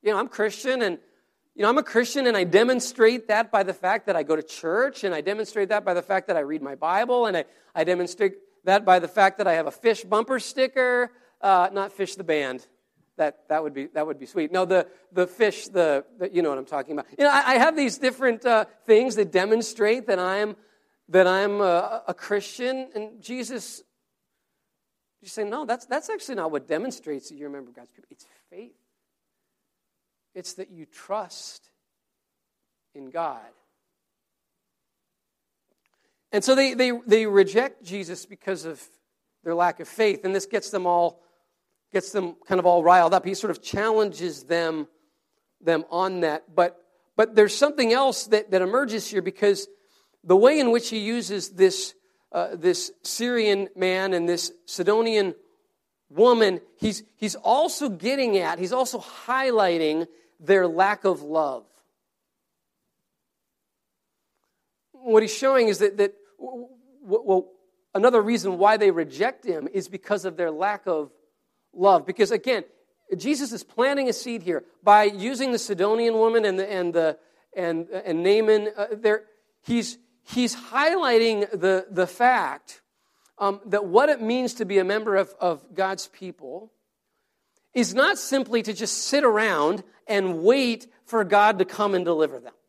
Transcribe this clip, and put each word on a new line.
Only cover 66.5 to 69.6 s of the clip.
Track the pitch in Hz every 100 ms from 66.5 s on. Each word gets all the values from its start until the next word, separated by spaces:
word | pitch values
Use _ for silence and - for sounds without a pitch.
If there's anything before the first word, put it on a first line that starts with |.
| 254 247 262 262 269
w-, | 254 208
well, | 233 190 - _ _ _ _
another | 190 226 247
reason | 208 233 180 180
why | 202 220
they | 202
reject | 170 151 131 220 262
him | 240 165